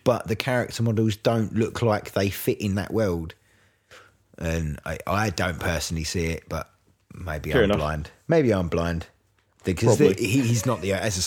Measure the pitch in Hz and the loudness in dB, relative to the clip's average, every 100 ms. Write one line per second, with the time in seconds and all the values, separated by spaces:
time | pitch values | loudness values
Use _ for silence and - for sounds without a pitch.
0 | - 113 - 110 - 123 - - 117 110 | 0 0 -2 -4 0 -2 -2 -2 0 2
1 | 113 101 123 117 104 104 113 - 117 104 | 0 0 0 0 0 0 -2 0 0 0
2 | - 98 101 - - 113 104 98 87 107 | -2 -2 -2 0 -2 -2 -2 -2 -2 0
3 | 104 85 80 - _ _ _ _ _ - | 0 -2 -6 -12 _ _ _ _ _ -20
4 | - _ _ - 82 82 78 73 - - | -20 _ _ -8 -4 -2 -2 -6 -8 -8
5 | - 98 107 80 92 76 - 82 - 80 | -2 0 0 0 -2 -2 -2 -2 -4 -4
6 | 78 90 82 82 - 80 - _ _ _ | -4 -2 -2 -4 -8 -10 -10 _ _ _
7 | - - 87 76 76 127 101 104 76 78 | -20 -12 -8 -6 0 2 2 2 0 -2
8 | 73 - - 165 127 95 85 82 85 82 | -6 -10 0 2 4 2 0 -2 -2 -4
9 | - _ _ _ _ _ - 85 113 107 | -8 _ _ _ _ _ -4 2 4 6
10 | 151 98 117 139 117 117 127 110 92 95 | 6 4 2 2 2 2 0 0 0 0
11 | 107 92 | 0 -2